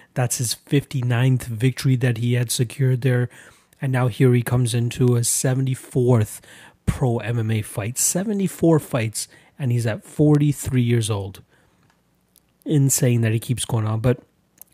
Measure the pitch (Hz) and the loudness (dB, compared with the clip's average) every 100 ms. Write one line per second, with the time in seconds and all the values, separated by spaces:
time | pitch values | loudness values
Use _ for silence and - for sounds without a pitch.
0 | - - 123 - 117 - - 143 - 139 | -12 -4 -2 -2 -4 -6 -2 -2 0 -4
1 | 123 120 131 127 120 110 131 123 139 131 | -2 2 2 2 -2 -2 -2 0 0 2
2 | 127 113 120 120 120 - 120 - 131 127 | 0 -2 -2 -2 -2 -2 -4 0 0 2
3 | 127 123 120 - - _ _ _ 139 127 | 0 0 -2 -6 -20 _ _ _ -4 0
4 | 123 101 131 123 117 123 123 120 120 - | 0 4 4 4 2 0 0 0 -4 0
5 | 123 120 117 - 135 127 131 131 - 143 | 2 2 0 -2 0 0 -2 -4 -4 -2
6 | 123 120 107 - - - - _ - - | 4 4 2 -4 -20 -20 -20 _ -6 -2
7 | 131 117 - 120 110 110 101 - 104 127 | -2 -2 -2 -4 0 -2 -4 -8 -8 -4
8 | - 175 208 202 190 - 165 160 - - | -2 -2 -4 -2 -2 0 2 2 2 -4
9 | 110 - - - _ _ 135 120 117 107 | -4 -6 -12 -16 _ _ -2 0 0 -4
10 | - - 151 147 147 143 - 131 120 120 | -10 0 4 6 4 0 -2 0 2 2
11 | 107 104 98 98 - _ _ _ _ _ | 0 -4 -6 -14 -20 _ _ _ _ _
12 | _ _ _ _ _ _ 302 156 135 - | _ _ _ _ _ _ -2 2 2 2
13 | 131 120 113 113 - 120 - 117 107 110 | 2 2 2 -2 -4 -6 -2 -2 -2 0
14 | 123 123 _ _ _ _ _ | 0 0 _ _ _ _ _